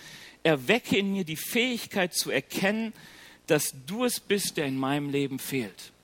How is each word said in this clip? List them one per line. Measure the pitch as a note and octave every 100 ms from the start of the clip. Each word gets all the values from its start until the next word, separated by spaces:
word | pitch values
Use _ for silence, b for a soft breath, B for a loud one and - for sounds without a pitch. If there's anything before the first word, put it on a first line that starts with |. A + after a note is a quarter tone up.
| B B B B
„Erwecke | D#3+ D3 B2 A#3 - A3
in | G3
mir | G3
die | D#3+ D#3
Fähigkeit | - A#3+ B3+ A#3 - G3+ F3+
zu | - -
erkennen, | A#2+ - - G3 A3 A3+ B B B B B -
dass | D3+ - C3+ C3
du | A3
es | B3 -
bist, | - G3+ - -
der | C#3
in | C3+
meinem | C3+ D3 C#3+
Leben | C#3 C#3 C3+
fehlt.“ | - C3+ G2+ - - -